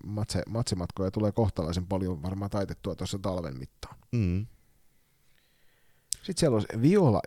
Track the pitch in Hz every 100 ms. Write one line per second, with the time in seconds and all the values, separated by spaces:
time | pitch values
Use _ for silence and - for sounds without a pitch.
0 | - 104 - 92 - 110 - 90 87 -
1 | 95 107 107 107 104 - 80 85 87 95
2 | 92 82 87 95 98 104 95 82 - 80
3 | 90 101 98 92 80 65 67 _ - -
4 | - 120 92 92 113 - _ _ _ _
5 | _ _ _ _ _ _ _ _ _ _
6 | - - - 180 160 110 - 110 135 202
7 | 151 95